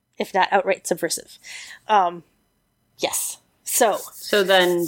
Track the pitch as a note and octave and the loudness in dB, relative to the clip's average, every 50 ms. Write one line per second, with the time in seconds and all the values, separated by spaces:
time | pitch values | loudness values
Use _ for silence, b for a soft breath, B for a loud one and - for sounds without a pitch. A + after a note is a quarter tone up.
0 | _ _ _ - G#3+ - - F#3+ F#3 - F#3+ G3 F3+ F#3+ G3 - - - F#3 E3+ | _ _ _ -10 -8 -2 0 0 2 2 2 2 2 0 -2 -2 -2 -4 -2 -2
1 | - D#3+ - - - - - B B B B B B B B B _ - G#3+ G3+ | -2 -4 -4 -6 -10 -12 -20 B B B B B B B B B _ 2 2 4
2 | F#3 F3 F3 F3 D#3+ _ _ _ _ _ _ _ _ _ _ _ _ _ _ - | 4 2 0 -6 -12 _ _ _ _ _ _ _ _ _ _ _ _ _ _ -8
3 | - - - - - - - - _ _ _ _ _ - - - B3+ G#3+ F3 D3 | -6 -6 -4 -6 -6 -8 -10 -12 _ _ _ _ _ -4 0 2 2 2 0 -2
4 | - - - - - - - G#3 F#3+ F#3 F#3+ F#3 F3+ F3 F3 F3 E3+ | -6 -12 -16 -16 -8 -2 0 0 2 4 4 4 4 4 2 0 -2